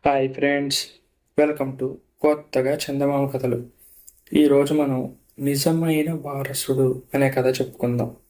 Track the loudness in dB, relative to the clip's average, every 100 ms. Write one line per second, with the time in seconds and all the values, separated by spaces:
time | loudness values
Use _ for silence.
0 | 2 2 0 0 0 0 -2 -4 -6 _
1 | _ _ _ 2 2 2 -6 -4 -8 -8
2 | _ _ 0 0 -2 -2 0 -2 -4 -2
3 | 0 0 -2 -2 -2 -4 -6 _ -20 -20
4 | -20 _ _ 4 6 4 4 0 0 -2
5 | -4 -12 _ -6 -2 0 0 2 2 0
6 | 0 -4 -6 -8 -6 -6 -4 0 0 0
7 | -4 0 2 2 0 0 -4 -4 -2 -2
8 | -4 -8